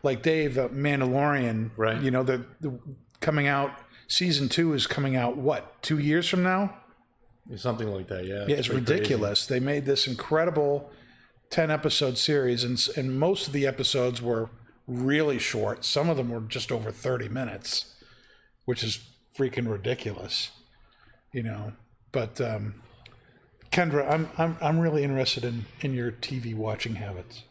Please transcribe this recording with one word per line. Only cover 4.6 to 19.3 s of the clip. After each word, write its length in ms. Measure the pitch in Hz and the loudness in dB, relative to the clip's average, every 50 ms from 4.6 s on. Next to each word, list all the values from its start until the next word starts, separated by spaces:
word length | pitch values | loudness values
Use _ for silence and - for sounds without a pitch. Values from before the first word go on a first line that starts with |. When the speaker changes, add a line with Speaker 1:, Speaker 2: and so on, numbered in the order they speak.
| 170 165 151 | 4 4 4
Speaker 1:
is 120 | 131 - | 2 0
coming 300 | - - - 139 135 131 | 0 0 0 0 2 2
out, 200 | 127 120 120 123 | 2 2 0 0
what, 460 | 143 131 147 143 - - - - - | 0 0 0 0 0 -4 -10 -14 -10
two 160 | - - 156 147 | -2 0 0 2
years 300 | 143 147 151 170 170 - | 4 4 4 4 2 2
from 160 | - 185 180 | 2 2 4
now? 320 | 185 185 190 202 190 - - - - - _ _ _ _ _ _ _ _ _ _ - 120 | 4 4 2 0 -2 -4 -10 -20 -20 -20 _ _ _ _ _ _ _ _ _ _ -14 -12
Speaker 2:
Something 320 | 92 - 123 113 110 110 107 | -4 -2 -2 -2 0 -2 -4
like 180 | 101 95 92 | -4 -4 -6
that, 200 | - 98 92 92 | -6 -6 -6 -6
yeah. 180 | 92 98 101 101 | -6 -6 -4 0
Speaker 1:
Yeah, 100 | - 143 | 0 0
it's 120 | 143 123 117 | 0 0 0
Speaker 2:
pretty 160 | 131 131 120 | 0 0 2
crazy. 160 | 117 151 190 | 2 2 2
Speaker 1:
ridiculous. 460 | - 202 131 107 104 101 104 - - | 4 2 2 2 2 0 0 -2 0
They 120 | - 131 123 | 0 0 0
made 260 | 127 139 147 143 139 | 0 0 0 0 2
this 200 | 139 139 135 - | 2 2 2 2
incredible 840 | 131 123 - - - 156 160 165 175 156 156 147 143 143 139 - - - - - - - - - _ _ - _ _ | 0 -2 -6 -2 0 2 2 2 2 2 2 2 2 2 0 -2 -8 -20 -20 -20 -20 -20 -20 -20 _ _ -20 _ _
ten 220 | - - 160 156 | 0 2 2 2
episode 480 | 151 147 151 151 - - 147 131 127 - | 2 2 2 2 2 2 2 2 2 2
series, 460 | - - 151 143 131 123 120 117 123 | 2 4 4 4 4 2 2 2 0
and 100 | 120 127 | 0 2
s-, 140 | 120 - - | 0 0 0
and 300 | - 151 131 131 131 135 | 0 -2 -2 -2 0 2
most 280 | 151 180 196 190 - | 2 2 2 0 -2
of 60 | - | -2
the 140 | 139 143 139 | 0 0 0
episodes 540 | 135 127 - 131 - - 135 123 123 123 117 | 0 0 0 0 0 2 2 2 0 0 -2
were 280 | 120 120 117 113 113 113 - - - - - _ _ | -2 0 0 0 -2 -4 -8 -20 -20 -20 -20 _ _
really 520 | - 123 120 127 135 143 151 156 147 135 117 | -8 -4 0 2 2 4 4 4 2 0 0
short. 460 | - - - 110 107 104 120 - - | -2 -2 -2 0 0 -2 -2 -2 0
Some 240 | - - 147 151 170 | 0 2 2 2 2
of 80 | 160 | 2
them 140 | 135 123 120 | 0 0 -2
were 100 | 117 117 | -4 -6
just 320 | 110 110 - 127 - - | -6 -6 -6 -6 -4 -4
over 180 | 127 113 110 110 | -4 -4 -4 -6
thirty 380 | - - - 131 127 120 107 104 | -8 -4 -2 -2 -2 -2 -4 -4
minutes, 680 | 113 131 131 113 98 - - - - - - - - - - - - - - - - _ _ _ _ _ _ | -4 -4 -6 -6 -8 -8 -6 -4 -4 -4 -4 -6 -16 -20 -20 -20 -20 -20 -20 -20 -20 _ _ _ _ _ _
which 180 | - 123 - | -4 -2 -2
is 180 | 117 110 101 - - - - _ _ _ | -2 -2 -2 -4 -6 -14 -20 _ _ _